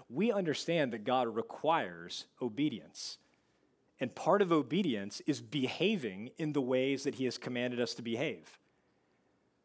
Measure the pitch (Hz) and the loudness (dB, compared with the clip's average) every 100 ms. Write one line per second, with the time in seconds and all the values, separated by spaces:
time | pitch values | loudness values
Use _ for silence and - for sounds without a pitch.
0 | - 123 226 202 175 131 - 170 135 110 | -8 0 2 2 0 -2 0 2 2 0
1 | 104 127 117 110 - - 151 160 101 85 | 0 2 2 0 -4 -2 2 2 0 -6
2 | 87 - - _ 123 107 147 110 - - | -10 -10 -12 _ -2 0 -2 -2 -10 -12
3 | - - _ _ _ _ _ _ _ - | -10 -12 _ _ _ _ _ _ _ -6
4 | 123 - - 202 190 165 127 170 180 107 | -6 0 4 4 6 4 4 2 2 0
5 | 101 - - 131 113 143 123 - 180 214 | -4 -4 -2 -2 -2 -2 0 0 0 0
6 | 117 95 120 - 156 143 127 127 131 135 | -2 -6 -10 -4 -2 0 2 2 2 0
7 | 143 127 127 - 127 123 123 120 120 - | -2 -2 -2 -2 -4 -2 -2 0 -2 -4
8 | 117 113 151 90 - - _ _ _ _ | -4 -2 -2 -6 -14 -20 _ _ _ _
9 | _ _ _ _ _ _ | _ _ _ _ _ _